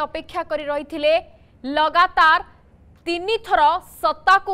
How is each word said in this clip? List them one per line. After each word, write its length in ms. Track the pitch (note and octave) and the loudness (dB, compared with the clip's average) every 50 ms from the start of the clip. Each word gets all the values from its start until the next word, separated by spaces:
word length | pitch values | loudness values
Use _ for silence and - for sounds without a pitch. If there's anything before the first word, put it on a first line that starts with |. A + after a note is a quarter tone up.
| D4+ | -6
ଅପେକ୍ଷା 380 | C#4+ - D#4+ D#4+ - - F4+ E4 | -6 -8 -10 -12 -10 -10 -10 -8
କରି 200 | - D#4 D4+ D4+ C#4+ | -6 -8 -8 -6 -6
ରହିଥିଲେ। 440 | C#4+ D4 D4+ D4 D#4+ D#4+ D4 D4+ D#4+ E4+ D#4+ - - _ _ _ _ _ - | -8 -8 -8 -10 -8 -4 0 0 0 0 -2 -6 -16 _ _ _ _ _ -12
ଲଗାତାର 760 | B3+ C#4+ D4+ D#4 D#4 D4+ E4+ F4+ F4+ F4+ - E4 D#4+ D#4+ F4+ - - - _ _ _ _ _ _ - - _ - | -6 -2 0 0 0 2 2 2 2 2 4 4 4 4 2 0 -6 -16 _ _ _ _ _ _ -20 -20 _ -8
ତିନି 320 | F4 E4+ F4 F4 G4 A4+ A4 | -8 -6 -6 -4 -4 -4 -4
ଥର 220 | - - G4+ - D4+ D4 E4 F#4 - - - | -2 -2 0 2 2 2 2 -2 -6 -12 -10
ସତ୍ତାକୁ 560 | - - D#4 D4+ - - - F#4 G4 G4 - | -6 -4 -4 -4 -2 2 2 2 2 2 -2